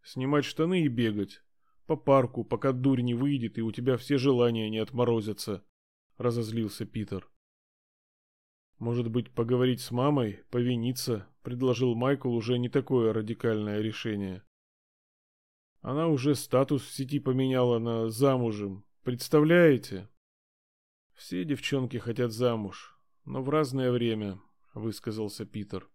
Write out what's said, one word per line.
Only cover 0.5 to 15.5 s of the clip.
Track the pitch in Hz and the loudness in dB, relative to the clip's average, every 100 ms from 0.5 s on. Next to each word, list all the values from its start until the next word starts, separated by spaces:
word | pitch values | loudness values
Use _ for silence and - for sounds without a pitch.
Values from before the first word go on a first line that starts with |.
| - 165 185 | -2 0 2
и | 151 | 2
бегать. | 117 113 104 98 - _ _ _ _ | 2 0 0 -4 -8 _ _ _ _
По | - | -6
парку, | - - 135 120 - | -2 4 4 4 -4
пока | 104 110 139 | -4 0 0
дурь | 127 135 127 | 2 2 2
не | 123 | 2
выйдет, | 120 139 143 113 - | 0 0 -2 -4 -4
и | |
у | 113 | -4
тебя | 107 123 120 | -2 0 0
все | - 139 | 0 2
желания | 135 123 120 113 107 | 4 4 4 2 -2
не | 110 | -2
отморозятся», | 107 120 120 113 107 101 - 95 _ _ _ _ _ - | -4 0 2 2 -2 -6 -6 -8 _ _ _ _ _ -4
разозлился | 120 117 110 113 107 - | -2 -2 -4 -4 -4 -6
Питер. | 107 - 101 95 - _ _ _ _ _ _ _ _ _ _ _ _ _ _ _ | -8 -6 -6 -8 -10 _ _ _ _ _ _ _ _ _ _ _ _ _ _ _
«Может | 117 120 117 | -4 -4 -2
быть, | 117 107 | -4 -4
поговорить | - 117 123 127 127 | -4 0 2 2 0
с | - | -4
мамой, | 120 139 147 110 101 - | 0 2 2 0 -6 -6
повиниться?» | 120 123 120 117 127 - 110 - _ | -2 0 0 -2 -4 -4 -6 -6 _
предложил | - 123 127 120 127 | -10 -2 0 2 0
Майкл | 117 127 139 131 | 2 0 0 0
уже | 117 110 123 | -2 0 -2
не | 123 | 0
такое | 139 131 131 113 | -2 2 2 2
радикальное | 110 107 117 117 107 104 104 | 0 -4 -4 -2 -2 -2 -2
решение. | 110 107 113 104 98 92 _ _ _ _ _ _ _ _ _ _ _ | -4 -4 -6 -4 -6 -8 _ _ _ _ _ _ _ _ _ _ _